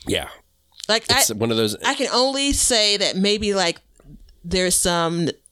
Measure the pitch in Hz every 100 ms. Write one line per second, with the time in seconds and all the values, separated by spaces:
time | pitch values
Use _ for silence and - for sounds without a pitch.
0 | - 85 - - _ _ _ - - 226
1 | - 247 - 110 117 113 113 - 240 269
2 | 254 233 262 269 277 277 - 233 208 202
3 | 170 180 202 214 208 196 175 - _ _
4 | 143 147 - - 175 185 185 180 185 175
5 | 165 170 160 - _